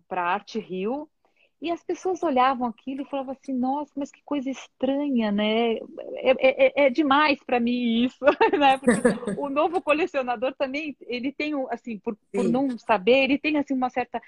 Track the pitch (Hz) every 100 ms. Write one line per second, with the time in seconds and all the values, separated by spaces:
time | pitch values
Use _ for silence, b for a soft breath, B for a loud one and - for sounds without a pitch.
0 | - 180 175 196 - 226 165 185 196 277
1 | 302 _ _ _ _ - 311 339 - 349
2 | 370 359 339 254 254 262 247 220 - 269
3 | 285 277 269 262 - 262 254 285 294 -
4 | 285 _ - 294 254 254 - - 262 277
5 | 294 254 220 202 214 220 233 220 - -
6 | - - - 262 262 262 262 - 285 247
7 | 294 277 302 285 - 247 233 247 240 226
8 | 247 - 262 - 415 311 285 269 247 214
9 | 240 226 - 196 277 277 330 339 - 302
10 | 339 285 254 240 254 277 277 277 311 262
11 | - 247 247 - 302 294 262 233 - 214
12 | - 208 _ 196 196 240 277 240 - 214
13 | 185 262 262 277 302 302 277 262 254 254
14 | 240 240